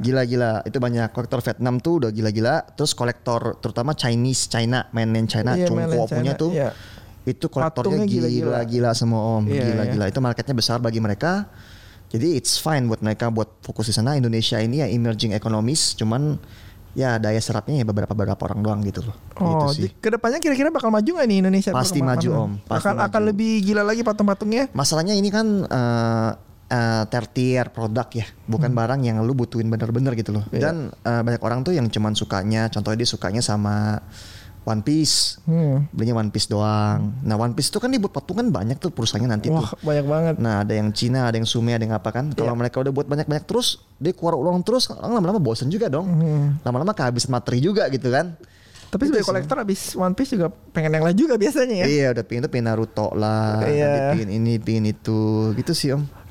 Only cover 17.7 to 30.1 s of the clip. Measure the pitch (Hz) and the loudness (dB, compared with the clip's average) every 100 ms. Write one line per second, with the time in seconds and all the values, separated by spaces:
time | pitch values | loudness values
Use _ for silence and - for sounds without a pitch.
17.7 | 147 113 101 101 104 98 98 90 - 107 | 0 0 0 0 0 0 -2 -2 -2 0
18.7 | 104 101 92 110 - - - 175 160 143 | 0 -2 -4 -8 -10 -10 -2 0 2 2
19.7 | 151 185 - 220 226 226 294 330 262 285 | 0 -4 -4 -2 0 0 0 2 2 2
20.7 | 330 226 214 214 349 254 196 185 190 196 | 2 2 2 2 0 2 4 4 2 2
21.7 | 135 131 143 131 123 117 113 107 101 - | 0 0 2 2 2 2 0 0 -4 -4
22.7 | 110 - - 208 214 214 202 220 220 196 | -2 0 0 0 2 0 2 2 2 2
23.7 | 208 208 226 233 208 208 196 214 226 269 | 2 2 0 0 2 2 0 0 0 0
24.7 | - 143 156 175 208 202 208 220 202 - | 0 0 2 2 2 2 2 2 2 0
25.7 | 127 120 117 117 113 110 - - - - | 0 2 2 2 2 0 -2 -10 -16 -4
26.7 | 123 113 113 107 123 110 - 127 127 120 | 0 2 0 0 -2 -2 0 0 2 -2
27.7 | - 113 110 117 117 107 - - 110 139 | -4 -4 -2 -4 -6 -8 -8 -4 0 2
28.7 | 120 113 139 120 110 113 135 117 117 113 | 2 2 2 2 2 2 0 0 0 0
29.7 | 110 113 127 135 | 0 0 0 0